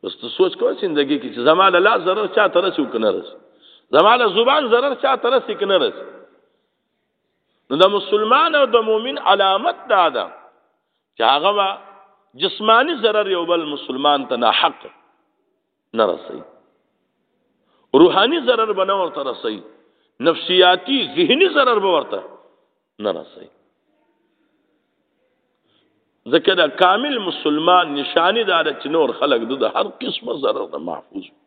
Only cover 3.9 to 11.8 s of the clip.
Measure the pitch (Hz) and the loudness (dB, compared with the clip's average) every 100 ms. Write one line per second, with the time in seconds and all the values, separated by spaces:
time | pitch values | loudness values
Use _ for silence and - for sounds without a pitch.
3.9 | 139 196 247 233 180 240 302 262 233 277 | 4 6 4 2 2 2 0 2 0 0
4.9 | 254 262 262 240 254 - 214 196 190 120 | -2 -2 -2 0 -2 -2 -6 0 2 0
5.9 | - - - - _ _ _ _ _ _ | -4 -18 -20 -20 _ _ _ _ _ _
6.9 | _ _ _ _ _ _ _ _ 147 185 | _ _ _ _ _ _ _ _ 2 4
7.9 | 202 - 208 214 262 330 302 262 226 220 | 2 -2 -2 2 2 2 2 2 2 2
8.9 | 220 240 277 - 196 196 196 285 - - | -2 -2 -4 0 2 2 0 -2 -6 -2
9.9 | 202 165 123 87 - - _ _ _ _ | 2 2 0 -8 -10 -20 _ _ _ _
10.9 | _ _ _ 117 139 180 208 196 196 | _ _ _ 0 2 0 0 -2 -6